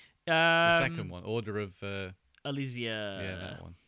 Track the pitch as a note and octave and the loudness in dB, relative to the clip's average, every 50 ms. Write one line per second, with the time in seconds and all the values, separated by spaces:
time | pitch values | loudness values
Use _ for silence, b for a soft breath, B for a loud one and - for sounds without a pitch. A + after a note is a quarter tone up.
0 | B B B B - - E3 D#3+ E3 E3+ E3 E3 E3+ E3+ E3+ E3+ E3 - E3 E3 | B B B B -2 0 2 4 6 6 6 6 6 6 6 6 4 2 0 -2
1 | G#2+ F#2 F2 F2+ F2+ F#2+ A2 A#2 A2 G#2 G#2 G#2 G#2 G2 F2+ - - G2+ G2 G2 | -6 -6 -6 -8 -4 -2 -2 -2 -2 -2 -2 -2 -2 -4 -6 -8 -8 -6 -6 -6
2 | G2 F#2 F#2 _ _ _ _ _ - C#3+ C#3+ C#3 C#3 C3 B2 A#2+ A#2+ A2+ A2 G#2+ | -6 -8 -10 _ _ _ _ _ -8 -6 -4 -4 -4 -4 -4 -4 -4 -4 -4 -4
3 | G#2+ G2+ G2 G2 G2 F#2+ F#2 F#2 F#2 - - - E2+ E2+ E2+ - _ | -4 -6 -6 -6 -6 -6 -6 -6 -8 -10 -10 -12 -12 -14 -16 -18 _